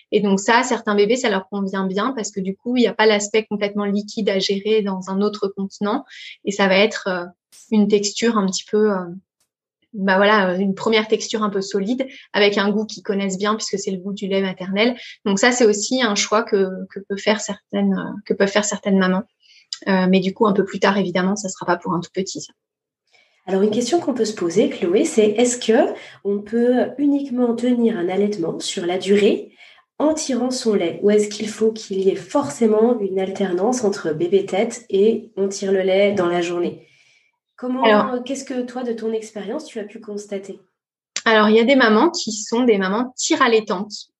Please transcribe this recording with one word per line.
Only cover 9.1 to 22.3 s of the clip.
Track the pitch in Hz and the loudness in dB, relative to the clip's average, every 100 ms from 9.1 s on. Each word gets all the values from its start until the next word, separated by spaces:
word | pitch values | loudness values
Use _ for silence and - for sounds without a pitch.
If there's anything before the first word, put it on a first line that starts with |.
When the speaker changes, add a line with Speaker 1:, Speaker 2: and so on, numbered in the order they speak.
| 185 - _ _ _ _ _ _ | -12 -18 _ _ _ _ _ _
Speaker 1:
bah | 220 196 190 | -4 0 4
voilà, | 202 214 185 | 4 4 2
euh, | 180 | 0
une | 196 190 | -2 -2
première | 226 220 220 | 0 0 2
texture | 214 - 220 | -2 -2 -4
un | 208 | -2
peu | 196 | -4
solide | 190 202 190 254 262 - - | -4 -4 -2 -4 -6 -10 -6
avec | 202 208 202 | 2 2 2
un | 202 | 0
goût | 208 214 | 0 -4
qu'ils | - | -8
connaissent | - 196 196 185 | -4 -2 -2 -2
bien | 208 214 | -2 -2
puisque | - 190 | -4 -6
c'est | 202 | -6
le | 190 | -6
goût | 190 | -8
du | 202 190 | -8 -4
lait | 196 | -2
maternel. | 190 185 185 196 240 247 - - 208 | -2 -6 -6 0 0 -2 -12 -8 -2
Donc | 196 | 2
ça, | 247 | 2
c'est | 247 220 | 4 4
aussi | 202 - 262 | 4 0 0
un | 233 202 | 0 0
choix | - 214 | 0 0
que, | 233 202 185 185 190 | 0 0 0 -4 -12
que | 196 - | -14 -10
peut | 196 | -4
faire | 208 214 | -2 -2
certaines, | - 196 _ 202 196 | -2 -12 _ -2 0
euh, | 185 170 208 - | 0 -4 -10 -14
que | |
peuvent | 202 196 | -2 0
faire | 208 202 | 0 -2
certaines | 202 208 196 | -4 0 2
mamans. | 185 185 - _ _ _ _ - - | 2 0 -4 _ _ _ _ -10 -2
Euh, | 190 185 | 2 4
mais | 190 | 2
du | 185 | 2
coup, | 190 214 | 0 2
un | |
peu | 196 190 | 2 0
plus | 196 | 0
tard, | 202 202 | 2 2
évidemment, | 175 180 185 208 | 0 0 0 -2
ça | 190 | -6
sera | - - | -8 -4
pas | 180 | -2
pour | 190 | -2
un | 175 | -6
tout | 170 | -4
petit, | - 190 | -8 -8